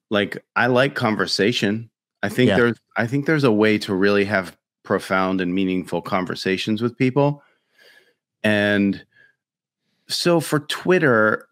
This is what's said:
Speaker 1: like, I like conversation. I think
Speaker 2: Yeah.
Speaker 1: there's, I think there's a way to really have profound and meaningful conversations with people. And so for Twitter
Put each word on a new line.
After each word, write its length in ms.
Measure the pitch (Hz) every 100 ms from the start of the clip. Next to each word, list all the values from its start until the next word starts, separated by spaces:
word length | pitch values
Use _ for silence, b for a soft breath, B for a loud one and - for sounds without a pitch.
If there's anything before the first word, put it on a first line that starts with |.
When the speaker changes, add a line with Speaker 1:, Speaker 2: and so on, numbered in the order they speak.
| _
Speaker 1:
like, 340 | 104 98 - - -
I 120 | 120
like 280 | 123 139 -
conversation. 920 | 123 101 90 - 101 120 104 110 113 _ _ _
I 60 | 101
think 200 | 107 123
Speaker 2:
Yeah. 80 | 123
Speaker 1:
there's, 220 | 120 110 _ -
I 120 | 117
think 180 | 139 143
there's 180 | 160
a 80 | 135
way 260 | 107 107 104
to 140 | 107
really 320 | 92 101 101 101
have 300 | 101 90 - _ _
profound 580 | - 98 - 95 92 92
and 120 | 90
meaningful 480 | 92 92 92 87 87
conversations 800 | - 98 90 - 95 95 - 107
with 160 | 120 120
people. 460 | 131 135 143 147 b b b b b b b b _ _
And 600 | 107 104 104 104 101 95 - b b b _ _ _ _ _ _ _
so 320 | - 175 170
for 200 | - 151
Twitter 880 | 147 - 170 180 156 113 107 - -